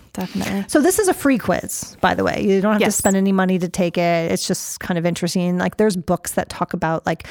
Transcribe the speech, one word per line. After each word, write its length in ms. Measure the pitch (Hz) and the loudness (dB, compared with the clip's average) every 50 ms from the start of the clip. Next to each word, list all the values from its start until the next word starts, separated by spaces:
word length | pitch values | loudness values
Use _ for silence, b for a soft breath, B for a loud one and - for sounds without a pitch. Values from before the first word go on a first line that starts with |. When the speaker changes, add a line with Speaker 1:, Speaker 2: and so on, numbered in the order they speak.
| b b b | b b b
Speaker 1:
Definitely. 500 | - 185 185 - 196 185 196 196 196 196 - | -8 -8 -4 -4 -4 -4 -2 -2 -4 -4 0
Speaker 2:
So 120 | - 311 | 2 2
this 180 | 262 339 370 - | 4 4 2 2
is 80 | 427 359 | 2 2
a 40 | - | 0
free 240 | - - 277 269 | 2 2 2 2
quiz, 600 | 220 - - 180 - - - - - - - - - | 2 2 0 -2 -2 -2 -6 -8 -10 -10 -12 -8 -2
by 140 | - 175 180 | 0 0 2
the 100 | 180 190 | 2 0
way. 180 | 180 - - - | 0 0 0 0
You 200 | 208 190 196 185 | 2 2 2 2
don't 100 | 214 214 | 2 2
have 80 | 208 | 2
to 60 | 196 | 2
Speaker 1:
Yes. 100 | 202 202 | 2 0
Speaker 2:
spend 180 | - - 208 196 | 2 0 2 2
any 160 | 196 190 196 196 | 2 2 2 2
money 260 | 190 190 185 185 185 | 2 2 2 2 0
to 100 | 175 175 | 0 -2
take 300 | - - 185 175 165 180 | -2 0 -2 0 0 0
it. 340 | 170 170 170 165 165 170 185 | 0 2 2 2 0 0 -2
It's 140 | 185 - | -2 -2
just 340 | - 233 - - - - - | -2 -4 -4 -4 -10 -10 -12
kind 160 | - - 185 | -6 -4 -4
of 80 | 170 165 | 0 0
interesting. 540 | 175 170 - - 175 - 190 175 180 180 180 | 0 0 0 -2 -2 0 0 0 0 0 0
Like, 180 | 185 185 - | 0 -2 0
there's 200 | - 214 220 190 | 2 2 2 2
books 360 | 180 165 - 180 170 - - - | 0 -2 -2 -2 -2 -2 -4 -4
that 160 | - 170 - | -4 -4 -4
talk 240 | - - 180 - - | -4 -6 -6 -4 -4
about, 320 | 175 - 160 165 160 - | -4 -2 -2 -2 -2 -2
like, 220 | - 165 - - B | -4 -4 -4 -6 B